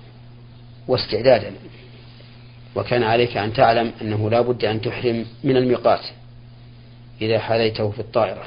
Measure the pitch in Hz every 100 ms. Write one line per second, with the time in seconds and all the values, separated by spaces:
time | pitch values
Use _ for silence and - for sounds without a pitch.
0 | - - - - - - - - - 127
1 | - 107 123 120 101 98 - - - -
2 | - - - - - - - - 110 123
3 | 113 117 120 117 104 110 120 117 117 -
4 | 110 107 107 117 120 123 113 110 107 -
5 | 120 117 113 - 143 131 127 120 117 95
6 | - - - - - - - - - -
7 | - - 110 110 - 113 113 110 107 101
8 | - 123 101 98